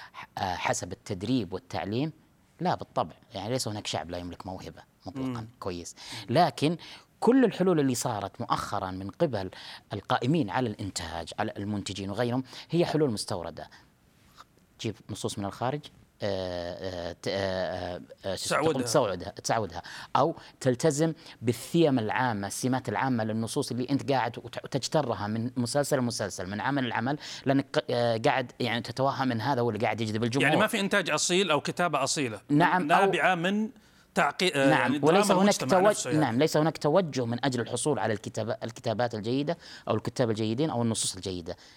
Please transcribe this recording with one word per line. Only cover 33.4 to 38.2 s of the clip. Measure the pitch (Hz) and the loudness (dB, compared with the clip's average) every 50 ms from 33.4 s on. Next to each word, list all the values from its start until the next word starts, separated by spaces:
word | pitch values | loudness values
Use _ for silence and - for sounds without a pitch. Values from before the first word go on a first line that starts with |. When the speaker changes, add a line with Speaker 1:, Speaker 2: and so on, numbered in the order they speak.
| 165 190 202 214 220 214 - - - - _ - _ _ - | 2 0 2 0 0 -2 -6 -12 -20 -20 _ -20 _ _ 2
Speaker 2:
تعقي-، | 185 165 143 - - - - 143 | 2 2 2 2 2 2 2 4
آه، | 139 135 143 | 4 6 6
Speaker 1:
نعم، | 156 131 | 6 6
Speaker 2:
يعني | 120 123 127 147 | 4 2 2 4
دراما | 143 156 170 202 | 4 6 6 6
Speaker 1:
وليس | 208 202 | 6 6
هناك | 190 180 | 6 6
Speaker 2:
المجتمع | 196 208 190 - 143 131 190 180 | 6 4 4 2 2 4 4 6
Speaker 1:
توج-، | 190 | 6
Speaker 2:
نفسه | 214 208 - - 127 | 6 4 2 0 0
يعني. | 139 156 | 2 2
Speaker 1:
نعم، | 147 120 113 127 | 2 2 2 2
ليس | 151 160 - | 2 4 4
هناك | 151 151 160 147 - | 4 2 2 2 0
توجه | - 151 151 196 185 147 131 131 120 | 0 2 4 2 2 0 0 -2 -2
من | 117 117 127 - | -2 -2 -2 -2
أجل | 139 123 117 | 0 0 -2
الحصول | 113 - 123 117 - 151 139 101 | -2 -2 -2 -2 0 0 0 2
على | 101 110 | 0 0
الكتاب-، | 107 101 | -2 -2